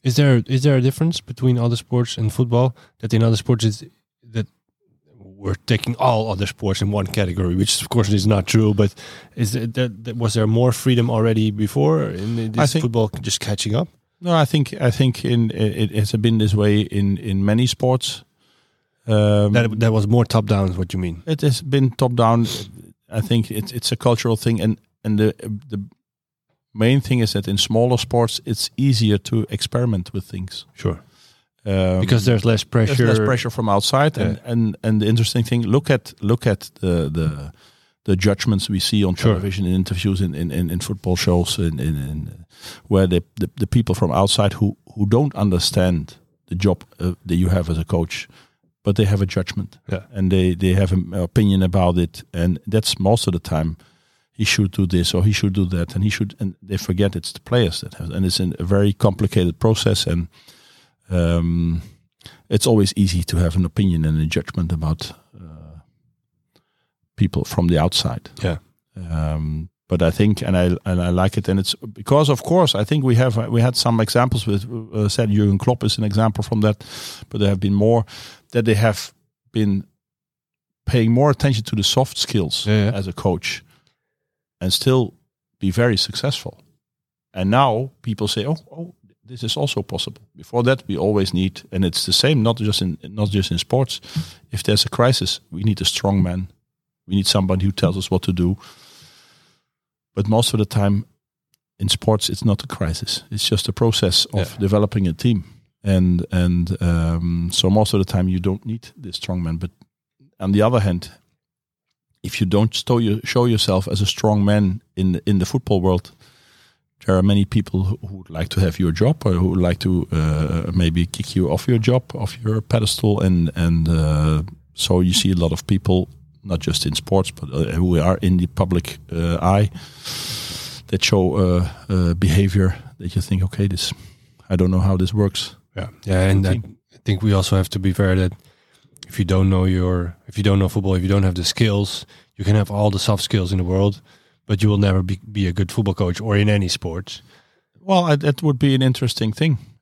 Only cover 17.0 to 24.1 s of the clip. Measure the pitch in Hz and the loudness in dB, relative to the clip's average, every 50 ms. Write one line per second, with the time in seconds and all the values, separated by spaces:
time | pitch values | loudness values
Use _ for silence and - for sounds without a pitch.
17 | 98 98 98 85 - 107 95 98 98 101 107 117 127 120 - _ - 127 131 127 | 0 0 0 -2 -4 -4 -2 0 2 2 2 2 2 0 -2 _ 0 0 0 0
18 | - - - - _ _ _ _ _ _ _ _ _ _ _ _ _ _ _ _ | -2 -6 -10 -10 _ _ _ _ _ _ _ _ _ _ _ _ _ _ _ _
19 | _ 113 110 104 104 104 104 104 104 104 104 123 117 113 110 110 117 113 110 110 | _ 0 2 4 4 4 4 4 4 4 2 2 2 0 0 0 0 2 2 2
20 | 101 104 120 120 120 - - 113 104 101 107 98 98 92 87 92 90 85 - 92 | 2 4 4 2 2 2 0 -2 0 2 0 0 0 -2 -2 -4 -6 -4 -4 -4
21 | 92 87 82 85 - 160 160 147 - 147 127 - 165 139 135 139 135 123 117 - | -4 -4 -6 -8 -6 -6 -4 0 0 0 0 0 -2 -2 0 2 2 0 0 0
22 | 131 123 123 117 117 113 117 117 117 107 - - 101 95 - - 90 - _ _ | -2 0 2 2 4 4 4 4 2 0 -4 -10 -12 -14 -18 -20 -20 -20 _ _
23 | _ _ - 110 107 - 123 117 107 - 107 107 101 - - 120 - - 120 - | _ _ -4 -4 0 2 0 0 0 -2 -6 -8 -8 -6 -10 -6 -4 -4 -6 0
24 | - 123 | 2 2